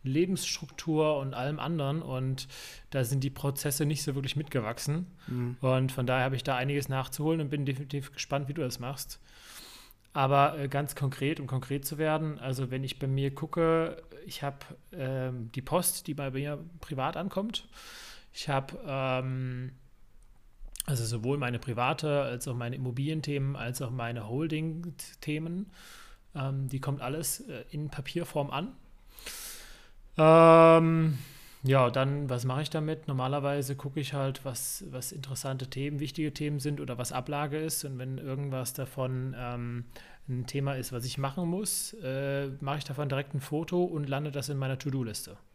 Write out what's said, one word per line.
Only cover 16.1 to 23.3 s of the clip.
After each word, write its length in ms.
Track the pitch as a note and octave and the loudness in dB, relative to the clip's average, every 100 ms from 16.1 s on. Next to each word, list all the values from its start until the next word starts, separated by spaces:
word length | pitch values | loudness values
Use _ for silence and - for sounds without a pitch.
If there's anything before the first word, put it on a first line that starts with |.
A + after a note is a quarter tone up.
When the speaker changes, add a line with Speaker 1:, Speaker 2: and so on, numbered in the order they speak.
Speaker 1:
bei 160 | C#3+ C#3 | -6 -4
mir 280 | C3 C#3+ D3 E3 E3+ | -4 -4 -6 -10 -14
privat 380 | - C3+ C3+ E3 | -6 -2 -2 -2
ankommt. 500 | F#3+ - G#3+ - - - - - - - - | -4 -2 -2 -6 -8 -18 -16 -16 -16 -18 -16
Ich 160 | - - | -10 -2
hab, 300 | C#3 C3+ - B2+ | -2 -2 -10 -6
ähm, 840 | C3+ C3 B2+ C3 C3 B2+ B2 B2+ C3 - - - - - - - - - - - | -2 0 0 0 -4 -4 -6 -8 -12 -20 -20 -20 -20 -20 -20 -20 -16 -14 -6 -2
also 180 | C3 | 0
sowohl 320 | A2+ A#2 A#2 C#3+ | 0 0 0 0
meine 220 | B2 A#2 | 0 -2
private, 640 | - A#2 B2 B2+ D#3 C#3+ | -4 0 0 2 0 2
als 260 | C3 B2 C#3+ | 0 -4 -4
auch 60 | A#2+ | -4
meine 200 | A#2 C3 | -4 -2
Immobilienthemen, 800 | B2+ B2 C#3 D#3 C#3+ | -2 0 0 0 -2